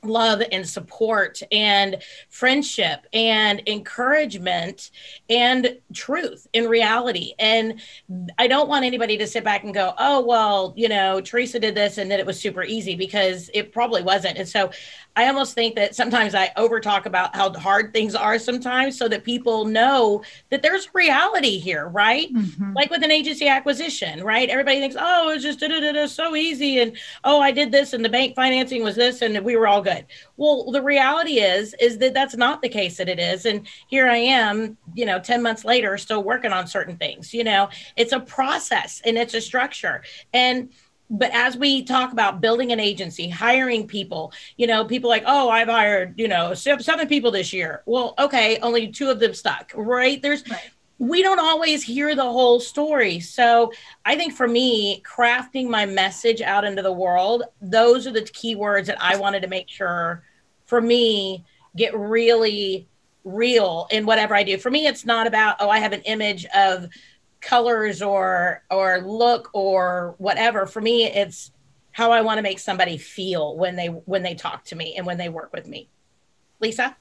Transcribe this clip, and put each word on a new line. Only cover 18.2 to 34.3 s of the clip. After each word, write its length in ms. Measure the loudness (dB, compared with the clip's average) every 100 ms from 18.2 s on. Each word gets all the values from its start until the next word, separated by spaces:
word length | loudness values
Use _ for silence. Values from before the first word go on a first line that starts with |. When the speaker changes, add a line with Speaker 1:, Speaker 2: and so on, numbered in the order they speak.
| 0 0
Speaker 1:
sometimes 600 | -2 -4 -2 0 0 0
so 80 | -2
that 160 | -2
people 400 | -4 -2 0 0
know 580 | 0 4 4 6 4 2 -4 -20 _
that 100 | 0
there's 320 | 0 0 -2
reality 680 | 0 2 4 2 0 0 -2
here, 280 | -4 -6 -4
right? 440 | 2 2 2 0
Speaker 2:
Mm-hmm. 380 | -2 -4 -4 -6
Speaker 1:
Like 160 | -2 -2
with 140 | 0
an 80 | 2
agency 340 | 2 0 -2 2
acquisition, 760 | 2 0 -2 -4 -6 -8 -6
right? 280 | -2 0 0
Everybody 300 | 0 0 0
thinks, 160 | 0 -2
"Oh, 320 | 0 2 2
it's 120 | -2
just 160 | -4 -4
da, 80 | -4
da, 120 | -2
da, 120 | -2
da, 140 | -2 -4
so 300 | -2 -4 -2
easy." 440 | -4 -2 0 2
And, 160 | 0 -2 -18 -4
"Oh, 180 | 2 4
I 120 | 4
did 200 | 2 2
this 220 | 2 2
and 100 | -2
the 40 | 0
bank 240 | 0 0 0
financing 460 | 2 2 0 -2
was 140 | -4 2
this 260 | 0 2
and 180 | -2 -2
we 140 | 0 2
were 100 | 4
all 140 | 4
good." 140 | 2 -4 -8 -20 -20 0
Well, 360 | 2 2 0
the 100 | -2
reality 560 | 2 4 4 2 0 2
is, 340 | 4 2 -2 2
is 180 | 2 4
that 160 | 0
that's 200 | 2 -2 0
not 240 | 0 0
the 60 | -4
case 280 | -4 -4 -4
that 120 | -6
it 120 | -2
is. 260 | -2 -2 -2
And 180 | -4 -8 -20 _
here 220 | 2 4
I 80 | 4
am, 600 | 4